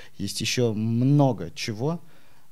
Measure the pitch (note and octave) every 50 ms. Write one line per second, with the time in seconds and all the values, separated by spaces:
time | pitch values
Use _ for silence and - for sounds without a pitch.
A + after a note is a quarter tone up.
0 | - - - - G2+ G2+ - - A2+ A2+ - B2+ B2 A#2 G#2+ G#2+ A2 A2+ A2+ A#2
1 | B2+ C3+ C#3+ D3 C#3+ C3 A#2 F2 F2 E2 - - - - G#2+ G#2 B2 D3+ E3+ E3+
2 | - - - - - - - - - -